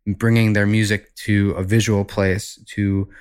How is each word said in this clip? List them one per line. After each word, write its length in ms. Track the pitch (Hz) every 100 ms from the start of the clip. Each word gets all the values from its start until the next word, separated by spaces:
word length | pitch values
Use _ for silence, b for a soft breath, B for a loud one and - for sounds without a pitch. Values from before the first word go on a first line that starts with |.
| 104
bringing 480 | 98 113 113 110
their 120 | 104 101
music 480 | 110 104 104 -
to 360 | - - 101 101 92
a 40 |
visual 420 | 95 110 104 101 98
place, 520 | - 95 92 - - -
to, 400 | - 101 98 95 B